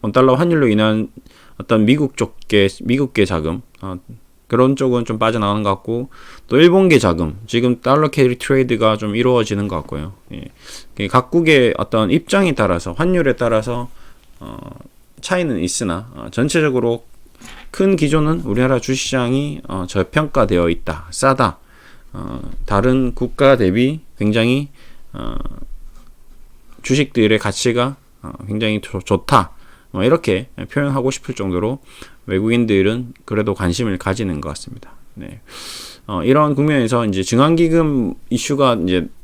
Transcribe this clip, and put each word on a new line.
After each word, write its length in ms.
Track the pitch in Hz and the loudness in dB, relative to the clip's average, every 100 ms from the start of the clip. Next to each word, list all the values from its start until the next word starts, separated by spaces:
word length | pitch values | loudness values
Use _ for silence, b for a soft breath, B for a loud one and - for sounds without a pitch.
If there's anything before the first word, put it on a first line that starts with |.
원달러 340 | 107 120 131 | 0 4 4
환율로 340 | 127 175 165 131 | 4 2 2 2
인한 400 | 107 107 110 107 - - b b - | 4 2 0 -4 -10 -20 b b -18
어떤 260 | - 110 | 0 2
미국 320 | 107 143 139 - | 4 4 2 -2
쪽계, 520 | 110 - - 104 98 - | -6 -6 0 2 2 0
미국계 440 | - 131 135 - 95 | -2 -2 0 0 0
자금, 340 | 87 78 92 - _ | 0 -4 -6 -10 _
어, 160 | 98 92 - 117 - _ _ | -12 -12 -14 -20 -20 _ _
그런 240 | 117 131 | 2 4
쪽은 300 | 135 135 120 | 4 0 0
좀 120 | 113 110 | -2 -2
빠져나가는 420 | 110 117 101 104 | 0 0 0 0
것 80 | 104 | -2
같고, 400 | 98 - 117 131 B B B - | -2 -4 -6 -6 B B B 0
또 80 | 127 | 6
일본계 420 | 170 185 185 143 | 6 6 6 6
자금, 400 | 104 82 82 85 107 | 4 0 -2 -6 -4
지금 340 | 120 123 123 | 0 0 0
달러 280 | 123 139 151 | 0 2 2
캐리 280 | 143 127 123 | 2 2 2
트레이드가 600 | - 135 127 117 110 107 | 0 0 2 2 2 0
좀 180 | 107 | -2
이루어지는 540 | 104 123 123 107 101 101 | 0 2 2 2 -2 -2
것 80 | 87 | -4
같고요. 380 | 71 - 110 101 _ | -6 -8 -8 -12 _
예. 100 | - - _ B B B - | -16 -16 _ B B B -8
그 100 | 101 | 0
각국의 680 | 127 127 170 160 147 120 - | 0 2 0 4 6 4 2
어떤 320 | - 113 107 | 0 0 2
입장에 400 | 147 - 202 190 135 | 0 2 2 2 2
따라서, 360 | 104 87 92 | 0 0 -4
환율에 440 | 87 165 185 139 120 | -2 0 2 2 0
따라서, 540 | 120 110 110 120 120 b b b _ - | 0 0 -2 -6 -8 b b b _ -20
어, 180 | - - - - - _ _ - | -16 -16 -16 -18 -20 _ _ -16
차이는 400 | - 185 165 107 | -4 -2 0 -2
있으나, 500 | 87 - 107 85 117 71 | -2 -2 -4 -4 -8 -14
어, 100 | 57 | -10
전체적으로 720 | - 139 170 139 127 117 117 - - - - B B B | -2 0 2 2 0 0 -2 -6 -20 -20 -20 B B B
큰 240 | - 190 | 0 2
기조는 460 | 190 147 156 151 165 | 2 2 2 2 0
우리나라 400 | 160 104 127 131 | -2 0 2 0
주식시장이, 800 | - 131 - 131 120 131 147 147 - | 0 -4 -2 -2 0 -2 -2 -8 -8
어, 160 | 92 87 | -8 -4
저평가되어 800 | 101 90 - 151 - 104 92 85 | -2 0 0 0 0 2 2 2
있다, 380 | 85 - 78 - | 0 -4 -8 -10
싸다, 460 | - 135 131 113 - b b b b b | 0 0 2 0 -2 b b b b b
어, 280 | - - 65 - - - | -14 -12 -10 -8 -8 0
다른 480 | 101 123 131 127 | 2 4 2 0
국가 420 | - 123 - 139 127 | -2 -6 2 4 6
대비 440 | 98 101 127 156 - - | 4 2 0 -2 -12 -4
굉장히, 520 | 104 107 113 131 143 b b b - | 0 2 2 0 -2 b b b -16
어, 240 | - 57 - - - - - - - - - - - - - - - | -8 -6 -4 -6 -8 -10 -10 -12 -18 -20 -20 -20 -20 -20 -20 -20 -18
주식들의 560 | - 131 143 - 110 110 | -2 0 0 2 4 4
가치가, 560 | 107 98 123 120 123 139 _ _ | 0 -2 -2 0 -2 -4 _ _
어, 100 | - - - | -16 -14 -8
굉장히 320 | 107 110 107 | -4 -2 -2
좋-, 260 | - 98 - | -4 -10 -2
좋다, 460 | 98 - 135 95 b b b b | -2 4 2 2 b b b b
뭐, 100 | 101 | -2
이렇게 460 | 110 - - 92 127 - 87 | 2 2 2 -2 -2 -12 -8
표현하고 420 | - 143 135 131 | -4 -2 -2 -4
싶을 240 | 135 - 127 | -4 -10 -8
정도로 420 | 98 90 104 135 B B B B - | -4 -2 -4 -6 B B B B -4
외국인들은 880 | 95 110 120 117 101 95 117 120 - | -2 0 0 2 2 2 0 -8 -14
그래도 300 | - 107 107 | -6 -2 -2
관심을 440 | 98 92 87 117 92 | -2 -2 -2 -2 -4
가지는 420 | - 95 104 78 | -4 -4 -4 -4
것 80 | 73 | -8
같습니다. 420 | 71 - 113 - - - | -10 -12 -16 -18 -20 -20
네. 260 | - - 110 - B B B B B - | -16 -16 -16 -20 B B B B B -8
어, 160 | 98 | -4
이런 320 | 90 139 151 | 2 4 4
국면에서 500 | 139 151 143 117 120 113 | 2 2 2 2 0 0
이제 160 | 95 | -2
증환기금 920 | 92 117 147 165 170 165 156 139 107 - - | 0 2 4 4 4 2 2 0 -2 -6 -6
이슈가 480 | 120 - 143 135 113 | -4 -2 0 2 2
이제 240 | 87 90 82 - | 0 0 -2 -10